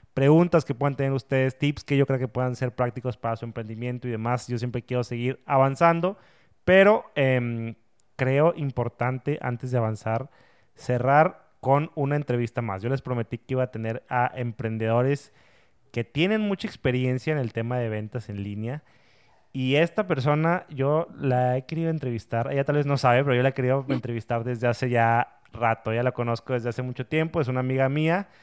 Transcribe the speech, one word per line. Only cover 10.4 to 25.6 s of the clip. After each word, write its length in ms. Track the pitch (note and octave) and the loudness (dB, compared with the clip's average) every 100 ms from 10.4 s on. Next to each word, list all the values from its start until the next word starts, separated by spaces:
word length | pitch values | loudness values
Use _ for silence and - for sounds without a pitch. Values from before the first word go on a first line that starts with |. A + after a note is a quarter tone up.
| _ _ _ | _ _ _
cerrar 760 | _ - B2 B2 C#3+ E3+ - _ _ | _ -4 0 4 6 4 0 _ _
con 300 | B2+ C#3 D#3 | 0 2 0
una 220 | - C#3 D3 | -4 -2 -2
entrevista 440 | D3 B2 A#2+ - | 0 -2 -2 -4
más. 200 | A#2 F#2+ | -6 -4
Yo 60 | A2+ | -4
les 100 | C3+ | -4
prometí 360 | - B2 A2+ - | -2 -4 -4 -10
que 160 | - | -4
iba 80 | C3 | -2
a 60 | B2 | -2
tener 320 | A2 A2+ A2+ - | -4 -6 -8 -4
a 220 | B2+ B2 | 0 0
emprendedores 960 | - A#2+ G#2+ A2+ A2 A2 A#2 C3 C#3+ - _ _ _ _ _ _ | -2 -8 -6 -6 -2 0 2 2 -2 -6 _ _ _ _ _ _
que 120 | - | -8
tienen 380 | A2+ C#3+ F3+ A3 | -6 -2 0 0
mucha 240 | G#3 G3 - | -2 -4 -8
experiencia 640 | - C3 B2 B2+ B2+ - | -4 -2 0 0 0 -2
en 60 | D3+ | -2
el 140 | A#2+ | -2
tema 260 | - A#2 B2 | -4 -4 -2
de 100 | A#2 | -2
ventas 380 | G#2+ G#2+ B2 - | -4 -6 -8 -8
en 120 | G2+ | -8
línea. 400 | G2+ G#2 A2 D3 - _ _ _ _ _ _ | -6 -6 -6 -8 -12 _ _ _ _ _ _
Y 240 | C3+ B2+ C#3+ | -4 2 4
esta 300 | E3 - F#3+ | 2 0 -2
persona, 600 | C#3+ B2+ D3 D#3+ F3+ - | 0 2 2 2 0 -4
yo 380 | C#3+ C3+ D#3 E3+ - | -2 0 0 -2 -4
la 380 | C#3+ B2+ B2+ B2+ | 0 2 2 0
he 80 | C3 | -4
querido 240 | D#3+ E3 | -4 -2
entrevistar. 640 | D#3+ B2+ A#2 - A2+ C3 | -2 -4 -6 -4 -4 -2
Ella 120 | C#3 | -2
tal 120 | C3+ D3 | 0 0
vez 100 | C#3+ | 0
no 100 | C#3 | 2
sabe, 240 | C3 A#2+ | 4 4
pero 120 | C#3+ B2 | 4 2
yo 60 | |
la 80 | C3 | 2
he 40 | |
querido 300 | C3+ B2+ C3+ C3 | 0 0 0 0
entrevistar 560 | B2+ A#2+ A#2 - A#2 | -4 -2 -8 -4 -4
desde 220 | A#2 A#2+ A#2+ | -2 -2 -2
hace 220 | A#2 B2+ | 0 0
ya 500 | A#2+ A2+ A#2 C3 _ _ | 2 4 4 0 _ _
rato. 400 | A2+ | -2